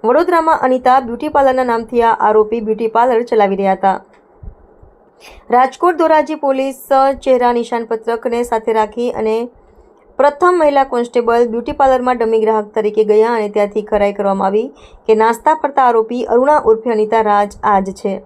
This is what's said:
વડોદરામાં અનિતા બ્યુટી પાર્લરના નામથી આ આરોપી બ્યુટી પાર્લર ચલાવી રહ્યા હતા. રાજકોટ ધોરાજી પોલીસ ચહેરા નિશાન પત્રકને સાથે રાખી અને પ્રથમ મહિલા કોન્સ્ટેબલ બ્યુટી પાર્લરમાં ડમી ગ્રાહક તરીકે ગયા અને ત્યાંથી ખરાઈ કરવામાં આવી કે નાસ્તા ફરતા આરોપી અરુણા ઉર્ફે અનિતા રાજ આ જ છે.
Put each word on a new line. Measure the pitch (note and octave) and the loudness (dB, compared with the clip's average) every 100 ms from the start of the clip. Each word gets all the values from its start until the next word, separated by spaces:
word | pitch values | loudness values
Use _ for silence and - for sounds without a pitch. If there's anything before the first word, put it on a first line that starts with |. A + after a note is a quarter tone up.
વડોદરામાં | A3 C#4 F4 E4+ D#4+ D#4+ | 2 2 2 0 2 0
અનિતા | B3+ B3+ B3+ B3+ | 0 0 2 2
બ્યુટી | A#3+ A#3 D4+ | 0 -8 -4
પાર્લરના | D4+ C4+ B3+ | 0 2 0
નામથી | B3+ A#3 A3+ A#3+ | -2 -4 -2 0
આ | A3+ | 0
આરોપી | - G#3 G#3+ G#3+ A#3 | 2 2 2 2 -2
બ્યુટી | G#3+ A3 A3+ | -4 -4 -2
પાર્લર | A3+ B3 A3+ | 0 2 0
ચલાવી | A#3+ A3+ G3+ G3 | 0 0 0 0
રહ્યા | G3 | -2
હતા. | F#3+ G3 F#3+ - _ _ _ - - _ _ - _ _ _ - - _ | 0 0 -2 -8 _ _ _ -20 -20 _ _ -20 _ _ _ -20 -20 _
રાજકોટ | A#3+ C4 - F4 E4+ | 0 0 0 -2 0
ધોરાજી | D#4+ D#4 D4+ | 2 2 0
પોલીસ | D4+ C#4 C4+ C4+ C4 - C4+ C4+ C4+ | -4 -2 -2 -4 -8 -2 2 2 0
ચહેરા | C4+ B3+ B3 | 0 2 2
નિશાન | A#3+ A#3 A#3+ A3+ | 0 -4 -6 -6
પત્રકને | A3+ A3+ A#3 A#3 A#3 | -6 -4 -6 -4 -4
સાથે | A#3+ A3+ A3 | -4 -4 -2
રાખી | A3 G#3 A3+ A#3+ | -2 -2 -4 -6
અને | A3+ A3 A3 A#3+ _ _ _ _ _ _ - | -4 -4 -4 -6 _ _ _ _ _ _ 0
પ્રથમ | C#4+ C#4+ F4+ F4+ | 0 2 0 2
મહિલા | D4+ C#4+ | 2 2
કોન્સ્ટેબલ | C4+ B3 A#3+ A#3+ A#3 A#3 A#3+ | 0 -2 -2 -2 0 0 0
બ્યુટી | A3+ A#3 | -2 -8
પાર્લરમાં | D4 C4+ B3+ B3 B3 | 0 2 2 0 -2
ડમી | A3+ A3+ | 0 0
ગ્રાહક | A3 A3 G#3 | 2 0 -2
તરીકે | A3 G#3 G#3+ | -4 -2 -2
ગયા | G#3+ G#3+ A3 | 2 2 2
અને | A#3 G#3 | 0 -2
ત્યાંથી | G#3 G#3 G#3 | -2 -2 -4
ખરાઈ | G#3 G#3+ G3+ | -4 0 0
કરવામાં | G3+ G3 G3 G3 | 0 -2 0 0
આવી | G#3 B3+ - - - - | -2 -4 -12 -20 -14 -2
કે | |
નાસ્તા | A3 A3+ A3+ - | 2 2 0 0
ફરતા | D#4+ C#4+ C#4+ | 0 -2 2
આરોપી | B3+ A3+ A3 A#3+ | 2 2 -2 -6
અરુણા | - A#3+ C4+ D4+ A3+ | 0 2 4 2 2
ઉર્ફે | A3 A#3+ | 0 0
અનિતા | A3 G#3+ A3+ | -2 0 0
રાજ | G#3+ G#3 G#3 - | 2 0 0 -4
આ | - G3+ | 0 0
જ | F#3+ | -2
છે. | F#3+ G#3 G3 | -8 -8 -8